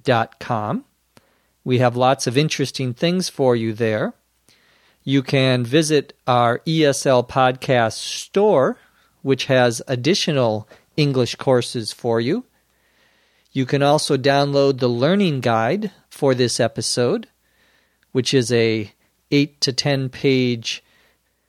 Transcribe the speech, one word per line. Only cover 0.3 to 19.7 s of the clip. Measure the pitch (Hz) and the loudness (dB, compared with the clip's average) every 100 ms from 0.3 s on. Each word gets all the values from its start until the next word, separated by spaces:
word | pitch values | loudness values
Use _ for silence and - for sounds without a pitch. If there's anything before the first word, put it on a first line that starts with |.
| - | -6
com. | - 117 104 202 - _ _ _ _ _ _ _ | -6 -6 -4 -6 -8 _ _ _ _ _ _ _
We | - 120 | -2 0
have | 123 120 | 2 2
lots | 127 135 - | 2 0 0
of | 123 | 0
interesting | 156 - 131 - 131 | 0 -2 -6 -6 -8
things | 120 170 180 170 | -4 -2 -2 -4
for | - 131 120 | -2 0 0
you | 113 | -2
there. | 107 113 107 185 - _ _ _ _ _ _ _ _ - | -2 -2 -2 -4 -8 _ _ _ _ _ _ _ _ -2
You | 139 | 0
can | 127 135 131 127 | 2 2 2 0
visit | 117 147 151 147 - - - | 0 0 2 0 -2 -6 -2
our | 123 120 123 - | 2 2 0 -2
E | 160 | 0
S | 147 131 143 | 2 0 2
L | 127 | 2
Podcast | 120 135 127 127 - 127 113 | 2 2 0 0 0 0 0
store, | - - - - 196 208 156 151 247 _ _ _ _ | -2 -10 -10 -6 0 2 4 2 -2 _ _ _ _
which | 135 135 - | -2 -2 2
has | 131 123 117 - | 2 2 0 -6
additional | 127 123 208 - 143 117 107 - - _ - | -4 0 0 0 0 0 -2 -6 -18 _ -2
English | 147 131 120 - | 0 0 -2 -2
courses | - 127 117 123 107 | 0 2 0 -6 -8
for | - 123 117 | -8 -4 -2
you. | 117 220 254 _ _ _ _ _ _ _ _ _ _ | 0 -4 -6 _ _ _ _ _ _ _ _ _ _
You | 135 127 | -6 -2
can | 143 | 0
also | 143 151 - 139 | 2 2 2 0
download | 135 139 143 139 139 131 | 2 2 2 2 2 2
the | 127 | 0
learning | 120 143 196 190 139 | 0 0 2 0 0
guide | 120 113 113 196 214 - _ | 0 0 0 -2 -6 -10 _
for | - 143 123 | -4 0 2
this | 123 - | 0 0
episode, | 113 - - - 123 226 - _ _ _ _ _ _ _ _ | -2 -2 -6 -2 -2 -2 -6 _ _ _ _ _ _ _ _
which | 131 123 | -4 0
is | 139 117 | 0 2
a | 120 113 110 101 _ _ _ _ | 2 2 0 -4 _ _ _ _
eight | 143 151 _ | 0 0 _
to | - | -4